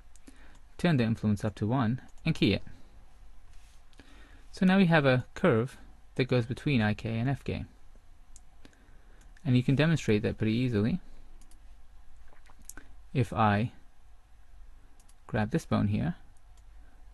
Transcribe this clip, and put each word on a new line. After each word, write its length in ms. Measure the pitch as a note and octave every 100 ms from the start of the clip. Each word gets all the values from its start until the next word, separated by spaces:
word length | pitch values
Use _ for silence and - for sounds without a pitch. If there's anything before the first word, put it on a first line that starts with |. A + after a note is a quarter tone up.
| - - - - - - - -
turn 180 | F3 D3
the 80 |
influence 400 | A2+ A2+ G#2+ G2+
up 100 | A2 -
to 100 | G#2
one, 340 | C3 A2 C3 - -
and 100 | D#3+
key 180 | - C3
it. 100 | G2 - - - - - - - - - - - - - - - - - - -
So 120 | -
now 120 | F#3 F#3+
we 100 | F3+
have 200 | E3 C#3
a 200 | B2+ -
curve 420 | - F3+ A2+ B2 - - - -
that 140 | - C3
goes 180 | B2+ A#2
between 340 | A#2+ D3+ C3+
I 140 | G#2+
K 240 | G#2 A2+ A2+
and 100 | B2+
F 140 | C3+
K. 220 | - F#2+ - - - - - - - - - - - - - - - - - -
And 120 | C#3 B2
you 60 |
can 120 | B2
demonstrate 480 | C3 D3+ D#3 - G#2
that 160 | G#2+ -
pretty 160 | A2
easily. 460 | A2 B2+ G#2+ A2 F3+ - - - - - - - - - - - - - - - - - - - - -
If 200 | C3+ A#2+
I 400 | - G#2+ G2+ A#2 - - - - - - - - - - - - - - - -
grab 240 | A2+ G#2+
this 160 | E3 -
bone 220 | A2 G#2+
here 260 | G#2+ C#3 - - - - - - - - - -